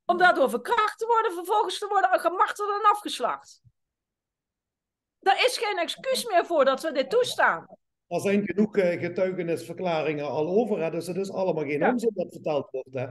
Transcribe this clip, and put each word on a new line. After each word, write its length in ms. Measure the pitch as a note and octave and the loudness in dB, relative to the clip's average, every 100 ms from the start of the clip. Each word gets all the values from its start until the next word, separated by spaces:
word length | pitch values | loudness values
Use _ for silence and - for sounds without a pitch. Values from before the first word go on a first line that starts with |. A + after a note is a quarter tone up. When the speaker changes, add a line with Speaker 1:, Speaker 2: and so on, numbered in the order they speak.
| - | -2
Speaker 1:
Om 120 | E4+ | 4
Speaker 2:
Ja. 60 | |
Speaker 1:
daardoor 260 | F4+ E4+ B3+ | 4 6 2
verkracht 480 | A3+ - A4+ G#4+ - | 0 0 2 2 0
te 60 | A4 | 0
worden, 280 | A4+ A4 | 2 2
vervolgens 460 | F4 F4+ G#4+ G4 F#4 | -2 0 0 0 -2
te 80 | G4+ | -2
worden 320 | G4+ F#4 F4+ | 2 4 2
gemarteld 500 | E4+ F4+ G#4 - G4+ | 0 0 0 0 -4
en 200 | G4+ G#4+ | 0 2
afgeslacht. 720 | G#4 F#4+ - A3+ C#3 - - _ _ _ _ _ _ _ _ _ _ _ _ _ _ _ _ | 2 -2 -4 -4 -4 -10 -20 _ _ _ _ _ _ _ _ _ _ _ _ _ _ _ _
Daar 260 | F4 G4 A4+ | 0 2 2
is 120 | - | 0
geen 200 | A4+ F#4+ | -2 -2
excuus 460 | E4 - - B4+ A#4+ | -4 -4 -4 -2 0
meer 200 | F4+ - | 0 2
voor 200 | E4+ C4 | 4 4
dat 160 | C4+ | 2
we 100 | D#4+ | -2
dit 180 | D4 C#4 | -2 0
toestaan. 580 | A#4 A#4+ - B3+ E3 - - _ _ _ | 0 0 2 2 2 -6 -20 _ _ _
Speaker 2:
Er 120 | E3+ | -4
zijn 220 | G3 G3+ G3+ | 0 0 0
genoeg, 320 | F3 G#3+ G#3+ | 0 0 2
eh, 220 | F3+ E3+ | 2 0
getuigenisverklaringen 1300 | F3 F3 F#3 F3+ E3+ D#3+ - E3+ F#3 D#3+ D3 D3 C#3+ | -4 -2 -2 -2 -4 -4 -6 -6 -2 -2 -2 -2 -4
al 220 | C3 D3+ | -2 0
over, 340 | F#3+ A#3+ G3+ | 2 2 0
hè, 100 | D#3+ | -2
dus 160 | E3 E3+ | -4 -6
het 80 | F3+ | -6
is 160 | F#3+ | -6
allemaal 320 | - F#3 D#3 | -2 -2 0
geen 160 | C#3+ D3 | -2 0
Speaker 1:
Ja. 120 | F3+ | 0
Speaker 2:
onzin 200 | B3 A3+ | 2 0
dat 180 | F#3+ E3+ | -2 -6
verteld 380 | D#3+ D3 D3 C3+ | -8 -4 -4 -4
wordt, 220 | C3 C3 | -8 -8
hè. 140 | C3 B2 | -8 -8